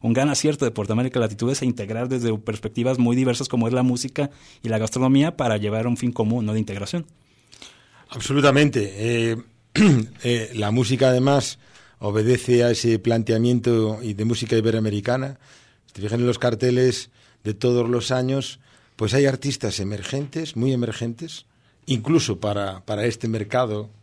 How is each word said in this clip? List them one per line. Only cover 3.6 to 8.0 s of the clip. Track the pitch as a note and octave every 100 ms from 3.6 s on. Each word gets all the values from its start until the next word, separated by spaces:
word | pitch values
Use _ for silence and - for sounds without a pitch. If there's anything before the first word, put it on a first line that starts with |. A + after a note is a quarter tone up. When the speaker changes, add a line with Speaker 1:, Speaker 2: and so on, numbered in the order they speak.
| A#2
Speaker 1:
es | B2+
la |
música | B2+ B2 C3 - - - - -
y | A#2
la | A2
gastronomía | A2 B2+ C3 C3+ D#3 E3
para | A#2+ G#2+
llevar | G#2 A2 A#2+
un | A#2+
fin | B2
común, | A#2 A2 A#2+ G#2+
¿no?, |
de | A2
integración. | G#2+ G2+ G2+ F3 D#3 _ _ _ _ - - _ _ _